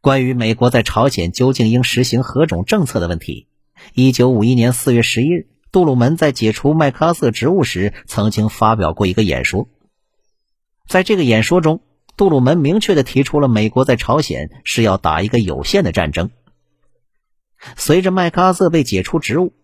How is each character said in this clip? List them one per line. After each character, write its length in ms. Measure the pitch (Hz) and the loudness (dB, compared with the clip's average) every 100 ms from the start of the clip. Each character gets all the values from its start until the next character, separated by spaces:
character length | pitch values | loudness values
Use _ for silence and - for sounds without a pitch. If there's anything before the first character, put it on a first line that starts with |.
关 240 | 143 135 | 2 2
于 100 | 127 | 0
美 200 | 127 113 | 0 -2
国 160 | 113 123 | 2 2
在 140 | 123 | 2
朝 240 | 107 - 131 | 0 0 0
鲜 240 | 113 85 | 0 -6
究 200 | - 123 | 0 0
竟 160 | 131 113 | 2 2
应 140 | 120 | 2
实 220 | 123 - | 0 -2
行 180 | 123 117 | 0 -2
何 240 | 131 127 160 | -2 -2 0
种 180 | 85 | -2
政 220 | - 214 147 | -2 -2 0
策 140 | - | -2
的 80 | 85 | -4
问 100 | 82 | -6
题， 300 | - 62 _ _ _ _ - | -8 -14 _ _ _ _ -10
一 200 | - 131 | 2 2
九 180 | 123 123 | 4 2
五 140 | 123 | 4
一 100 | 110 | 2
年 180 | 127 120 | 2 2
四 220 | 127 - | 0 0
月 80 | 120 | 2
十 200 | 113 - | 2 0
一 100 | 139 | 0
日， 160 | 175 - _ _ | -2 -6 _ _
杜 120 | 185 | 2
鲁 120 | 165 127 | 2 2
门 200 | 120 165 | 2 2
在 140 | 151 | 0
解 220 | 127 110 | 0 -2
除 220 | - 139 | 0 0
麦 180 | 156 147 | 2 0
克 140 | - 160 | 0 -2
阿 60 | |
瑟 200 | 170 131 | 0 -2
职 160 | 117 127 | 0 0
务 160 | 190 | 0
时 280 | 139 87 101 - - | -2 -2 -4 -6 -10
曾 240 | - 104 | -2 -2
经 180 | 107 107 | 0 -4
发 280 | - 110 110 | 0 0 2
表 160 | 82 | -2
过 140 | 80 98 | 0 -2
一 40 | |
个 120 | 90 | 0
演 200 | 104 64 | 0 -2
说。 240 | 65 95 120 _ _ _ _ _ _ _ _ _ _ _ - | -4 -4 -8 _ _ _ _ _ _ _ _ _ _ _ -2
在 160 | 185 | -2
这 140 | 190 202 | 0 0
个 80 | |
演 180 | 139 110 | 2 2
说 180 | 110 180 | 2 2
中， 200 | 160 160 _ _ _ - | 2 -2 _ _ _ 0
杜 140 | 196 | 2
鲁 80 | 143 | 4
门 180 | 127 170 | 2 2
明 220 | 143 202 | 2 0
确 140 | - | 2
地 80 | 165 | 0
提 220 | 127 - | 0 -2
出 160 | 139 147 | 0 0
了 80 | 139 | 2
美 200 | 110 107 | 2 0
国 160 | 127 | 0
在 120 | 131 120 | 0 0
朝 240 | - 139 | 0 -2
鲜 420 | - 65 76 - | -2 -6 -10 -12
是 200 | - - | -8 -2
要 140 | 113 95 | 0 0
打 260 | 82 78 | 0 -2
一 60 | 101 | 0
个 120 | 120 | -2
有 240 | 92 67 | -2 -6
限 180 | 71 196 | -2 0
的 80 | 143 | 0
战 220 | 85 80 | -2 -2
争。 180 | 73 92 _ _ _ _ _ _ _ _ _ _ _ _ _ - - | -4 -6 _ _ _ _ _ _ _ _ _ _ _ _ _ -20 -12
随 240 | - 165 | 0 2
着 120 | 185 | 2
麦 180 | 185 175 | -2 -2
克 100 | - | 0
阿 120 | 185 | 0
瑟 180 | 180 180 | 2 0
被 140 | 160 | 2
解 180 | 131 95 | 0 -4
除 160 | 92 - | -2 -4
职 220 | - 139 | -2 -2
务 140 | 180 _ | -2 _